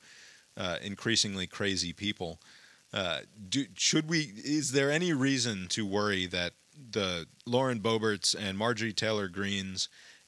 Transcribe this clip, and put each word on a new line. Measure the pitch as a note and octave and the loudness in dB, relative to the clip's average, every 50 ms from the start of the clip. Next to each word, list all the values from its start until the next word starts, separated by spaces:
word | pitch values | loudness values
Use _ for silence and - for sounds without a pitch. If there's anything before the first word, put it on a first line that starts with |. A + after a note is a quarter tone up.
| - - - - - - - - - _ _ | -20 -20 -20 -20 -20 -20 -20 -20 -20 _ _
uh, | - G2+ F2+ E2+ - - | -6 -4 -4 -4 -4 -6
increasingly | G#2 G2+ - - A2+ A2+ - - G#2+ G2 F#2+ F2+ | -8 -10 -4 0 2 4 4 2 2 0 -4 -4
crazy | F2 - - G#2+ G2+ F#2+ F2+ F2 F2 E2 | -6 -4 -2 0 0 0 0 -2 -4 -4
people. | - - G#2 G#2 - F#2+ E2 E2 - - - - - - - - - _ _ - | -2 -2 -4 -2 -2 -6 -6 -8 -10 -16 -20 -20 -20 -20 -20 -20 -20 _ _ -4
Uh, | G#2 F#2+ F2 D#2+ C2+ G1+ - - G#2+ G2+ F#2 | -4 -2 -2 -2 -4 -6 -12 -16 -16 -8 -4
do, | F#2+ C3+ C#3 - F#2 | -2 -2 -2 -4 -4
should | - - - - D#3 D#3 D#3 | -2 0 2 4 2 2 2
we, | E3+ E3 D3+ A#2+ G2 G#2+ - | 2 0 0 0 -6 -8 -4
is | C3+ D3 D#3 C#3 B2+ B2 | -2 0 0 0 2 2
there | C#3 C#3 C#3 | 4 4 4
any | D3 D#3+ F3 F3+ D#3+ | 4 2 2 2 2
reason | C3 C3 C#3 C#3 C3 A#2 A#2+ G#2+ F#2+ F#2 F2 | 4 4 4 4 2 2 0 -2 -2 -4 -4
to | - - A2 | -2 -2 0
worry | G2 F#2+ G#2 G#2 G#2 G2+ F#2 F2+ | 2 2 2 4 4 2 2 0
that | F2+ F2+ F2+ F2 F2 - _ _ _ - D3+ C#3 A#2+ G#2 | 0 0 0 -2 -2 -4 _ _ _ -20 -20 -18 -4 -2
the | A2 G2 F#2 F2+ E2+ E2 - - - - | 0 0 0 0 -4 -6 -8 -14 -14 -4
Lauren | B2 A#2+ B2+ C3+ C3 B2 A2+ | 0 2 2 4 2 0 0
Boeberts | F#2+ A2+ A2+ A2 G#2+ A2 G#2 F#2 - - - E2 | 0 0 2 2 2 0 0 2 0 0 0 0
and | G#2 G2 F#2+ | -2 -4 -2
Marjorie | G2 G#2+ A#2 A#2+ A2 A2+ A2+ G2+ | 0 0 0 0 0 -2 -2 -2
Taylor | - A2+ A2 A2 G#2 G2+ F#2 | 0 0 0 0 0 -2 -2
Greens | F2 F#2+ G2 G2 G2+ G2 F#2+ F#2+ F#2 F2+ - - - - - - - - _ | -4 -4 -2 -2 -2 -2 -4 -4 -4 -6 -6 -6 -8 -14 -20 -20 -20 -20 _